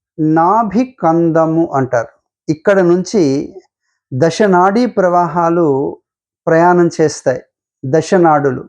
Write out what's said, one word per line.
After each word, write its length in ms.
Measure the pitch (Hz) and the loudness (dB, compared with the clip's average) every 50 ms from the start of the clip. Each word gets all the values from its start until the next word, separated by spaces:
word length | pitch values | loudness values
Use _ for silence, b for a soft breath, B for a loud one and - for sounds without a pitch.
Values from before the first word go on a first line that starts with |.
| _ _ _ - | _ _ _ -4
నాభి 800 | 156 156 160 160 165 180 208 226 233 196 180 233 262 254 - - | -2 0 2 2 2 2 2 0 0 -2 -2 -2 -4 -4 -6 -4
కందము 680 | - 160 160 170 170 165 156 165 160 160 160 165 165 - | -2 0 0 2 0 0 0 0 0 0 0 -2 -2 -2
అంటారు. 360 | - 135 131 117 127 117 113 - _ _ _ _ _ _ _ - | -2 -4 -4 -2 -2 -4 -4 -6 _ _ _ _ _ _ _ -6
ఇక్కడ 300 | 151 151 - 208 196 196 | -6 -2 0 0 2 2
నుంచి 720 | 185 170 175 185 180 - - 208 160 135 135 143 - - - 370 - _ _ _ _ _ _ _ _ - 139 127 | 2 2 2 0 -2 -2 -2 0 0 0 0 -2 -6 -8 -14 -20 -20 _ _ _ _ _ _ _ _ -8 -4 0
దశనాడీ 640 | 165 165 165 - 220 196 185 175 180 196 202 240 254 | 0 0 0 0 0 2 2 2 2 2 2 0 -2
ప్రవాహాలు 1120 | 220 - 202 185 175 175 175 175 165 156 175 170 165 170 175 170 147 135 131 147 170 - - _ _ _ _ _ _ _ _ - | -2 -2 -2 0 0 0 0 -2 -2 -2 -2 -2 0 0 0 0 0 0 -2 -4 -6 -10 -14 _ _ _ _ _ _ _ _ -4
ప్రయాణం 440 | 165 160 165 170 180 180 175 170 165 - - | 0 2 2 4 4 4 2 2 0 0 0
చేస్తాయి. 420 | 156 143 - - - 139 127 - - _ _ _ _ _ _ _ - | -2 -2 -2 -4 -4 -4 -4 -4 -8 _ _ _ _ _ _ _ -6
దశనాడులు. 800 | 131 147 160 - - 196 185 170 160 151 147 139 139 123 - - | -2 -2 -2 0 0 0 2 2 2 2 2 0 -2 -4 -6 -10